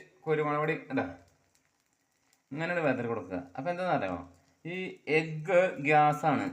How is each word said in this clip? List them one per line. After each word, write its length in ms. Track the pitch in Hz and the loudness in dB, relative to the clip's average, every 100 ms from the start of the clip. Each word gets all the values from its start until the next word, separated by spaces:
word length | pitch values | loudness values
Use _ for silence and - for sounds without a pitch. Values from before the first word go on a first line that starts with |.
| - _ - | -12 _ -2
കുരുമുളക് 360 | 151 147 147 | 0 0 0
പൊടി 140 | 151 160 - | -2 -4 -4
ഇതാ, 120 | 135 107 - _ _ _ _ _ _ _ _ _ _ _ _ - | -4 -4 -8 _ _ _ _ _ _ _ _ _ _ _ _ -14
ഇങ്ങനെ 200 | 143 165 175 | -8 -4 0
ഒരു 80 | 151 | 0
വെതറി 200 | 120 117 | 0 -2
കൊടുക്കുക. 280 | 110 90 90 - - | -4 -6 -8 -8 -8
അപ്പോൾ 140 | 151 | -6
എന്താണെന്ന് 240 | 175 180 147 | -4 0 0
അറിയാമോ, 240 | 98 87 85 - _ _ 160 | -2 -6 -10 -20 _ _ -10
ഈ 40 | 180 185 - - 156 | -8 -8 -10 0 0
എഗ്ഗ് 420 | 160 156 156 180 185 143 139 | 0 -6 2 4 4 2 4
ഗ്യാസാണ്. 580 | 151 151 147 160 127 98 | 6 6 4 2 2 0